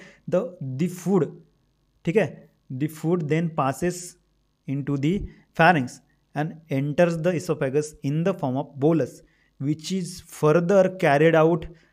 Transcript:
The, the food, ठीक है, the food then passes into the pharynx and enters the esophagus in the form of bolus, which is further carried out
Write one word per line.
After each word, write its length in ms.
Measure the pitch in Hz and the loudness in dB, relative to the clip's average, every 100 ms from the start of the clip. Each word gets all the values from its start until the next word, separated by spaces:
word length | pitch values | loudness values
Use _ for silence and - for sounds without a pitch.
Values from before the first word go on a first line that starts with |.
| - - - | -10 -18 -4
The, 100 | 175 254 - 135 127 | -2 -2 -8 -10 -4
the 100 | 175 180 | -4 -2
food, 300 | 175 196 - - _ _ _ _ _ _ 175 | 0 2 0 -4 _ _ _ _ _ _ -2
ठीक 100 | 196 | 0
है, 340 | 165 - - _ - | 0 -4 -20 _ -14
the 160 | 131 151 156 | -6 -6 -4
food 260 | 160 180 147 | -2 -2 0
then 160 | 156 170 156 | 0 0 -2
passes 420 | 135 135 175 180 - - _ _ _ _ - | -2 -2 -4 -6 -12 -20 _ _ _ _ -8
into 300 | 139 139 143 143 | -6 -4 -2 0
the 80 | 202 - - _ - | -2 -6 -14 _ 4
pharynx 360 | 165 165 123 - _ _ _ 147 | 4 4 0 -8 _ _ _ -6
and 160 | 160 - - 135 | -6 -8 -6 -4
enters 380 | 143 143 175 170 | 0 2 2 2
the 160 | 170 | 0
esophagus 560 | 165 - 147 135 139 151 - 139 | -2 -2 -4 -2 -2 -4 -6 -4
in 100 | 156 | -2
the 100 | 175 185 | -2 -2
form 180 | 135 127 | -2 -4
of 160 | 139 135 | -6 0
bolus, 300 | 147 165 123 - _ _ _ - | 2 2 0 -8 _ _ _ -8
which 320 | 139 151 156 | -4 -4 -4
is 180 | 190 185 - - | -6 -6 -12 -18
further 500 | - 151 170 170 196 185 185 | 0 2 4 4 4 4 2
carried 320 | 160 143 160 160 | 2 4 4 6
out 320 | 160 170 - - _ | 4 2 -4 -16 _